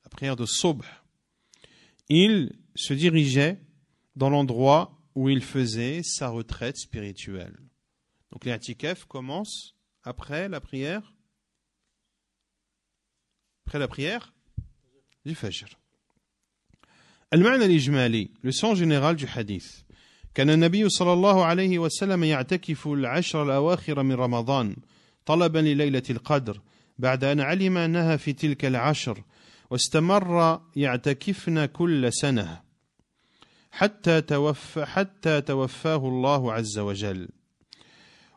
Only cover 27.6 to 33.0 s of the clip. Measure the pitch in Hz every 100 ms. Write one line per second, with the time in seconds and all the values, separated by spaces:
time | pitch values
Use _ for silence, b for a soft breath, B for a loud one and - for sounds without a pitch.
27.6 | 190 180 165 170 165 156 151 135 156 139
28.6 | 135 127 131 143 127 104 - b b b
29.6 | b 127 - 160 170 202 180 175 165 165
30.6 | - 139 143 123 147 135 - 190 - 160
31.6 | 143 - 175 151 123 - 143 123 87 82
32.6 | _ _ _ _